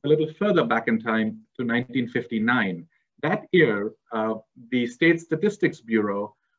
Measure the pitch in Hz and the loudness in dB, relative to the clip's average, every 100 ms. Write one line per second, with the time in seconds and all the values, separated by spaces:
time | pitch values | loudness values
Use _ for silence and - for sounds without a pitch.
0 | 147 151 156 - 208 170 120 113 120 110 | 2 2 2 -2 2 2 2 0 0 -2
1 | 117 110 110 - - - 117 120 123 135 | 0 0 0 -4 -14 -8 -2 -2 -2 -4
2 | 123 123 - 113 113 123 98 85 - _ | -2 -4 -4 -2 0 2 0 -4 -10 _
3 | _ _ 147 185 - 180 135 101 107 - | _ _ -2 -2 0 2 4 2 -4 -8
4 | - 110 110 107 - - 117 123 120 - | -8 -4 -2 -4 -10 -20 -4 -2 -2 2
5 | 165 165 - 156 208 - 160 - - 110 | 2 2 -2 -2 -2 0 -2 -2 -2 0
6 | 101 101 104 _ _ | 0 -4 -6 _ _